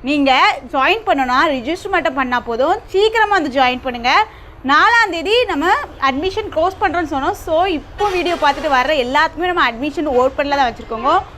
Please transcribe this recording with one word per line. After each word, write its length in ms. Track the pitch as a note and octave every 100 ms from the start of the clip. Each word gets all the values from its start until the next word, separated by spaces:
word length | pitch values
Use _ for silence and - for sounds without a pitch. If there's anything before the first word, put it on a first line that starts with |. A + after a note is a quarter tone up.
நீங்க 580 | B3+ D4 C4+ C4 G4 G4 B3
ஜாயின் 320 | C#4+ C#4 G#4+ G#4+
பண்ணணும்னா 320 | D4+ B3+ B3+ D#4+
ரிஜிஸ்டர் 420 | C4+ A#3 E4+ G4
மட்டும் 240 | F#4 E4
பண்ணா 260 | C4+ B3+ B3
போதும். 400 | A#3+ A#3 C#4 G#4 -
சீக்கிரமா 500 | F#4 G#4+ A4+ G#4 G4+
வந்து 240 | D4+ B3
ஜாயின் 200 | B3+ B3+
பண்ணுங்க. 440 | C4+ A#3+ A#3 D4+ A4 - - - B3+
நாலாம் 420 | D4 G4 A#4 A4
தேதி 360 | E4+ E4 A#4 A4+
நம்ம 220 | D#4 E4 A#4 - -
அட்மிஷன் 480 | C4+ C4+ F#4 G4+ G#4 D4+
க்ளோஸ் 220 | E4+ F#4+
பண்றோம்னு 300 | G4 E4 D#4
சொன்னோம். 200 | D4 D4
So, 340 | G4+ - D#4+ F#4+
இப்போ 440 | D#4 - - G#4
வீடியோ 260 | F4+ E4 E4+
பார்த்துட்டு 380 | D4 C#4 D4+
வர்ற 180 | C4 B3+ D#4 A#3+
எல்லாத்துக்குமே 480 | C#4 D#4 D4 F4+
நம்ம 180 | F4 B3+
அட்மிஷன் 560 | A#3 D4 C#4+ D4+ B3 C4
ஓப்பன்ல 280 | C#4 C#4+ C#4
தான் 180 | C4
வச்சிருக்கோங்க. 460 | G#3+ A3+ A3+ B3 F4 G4